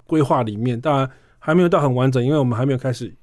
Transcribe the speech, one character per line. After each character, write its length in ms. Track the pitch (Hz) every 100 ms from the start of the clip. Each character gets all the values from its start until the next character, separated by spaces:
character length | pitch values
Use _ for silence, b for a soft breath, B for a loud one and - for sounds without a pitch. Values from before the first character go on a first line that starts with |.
| -
规 160 | 160
划 200 | 135 151
里 140 | 117 104
面， 240 | 120 117
当 160 | 156 139
然 140 | 131 b b b
还 160 | -
没 80 | 165
有 60 | 175
到 120 | 175
很 140 | 143
完 160 | 123 131
整， 120 | 127
因 60 | 123
为 80 | 156
我 60 |
们 120 | 127 113
还 80 |
没 80 | 135
有 60 | 131
开 140 | 131
始 200 | 123 113 -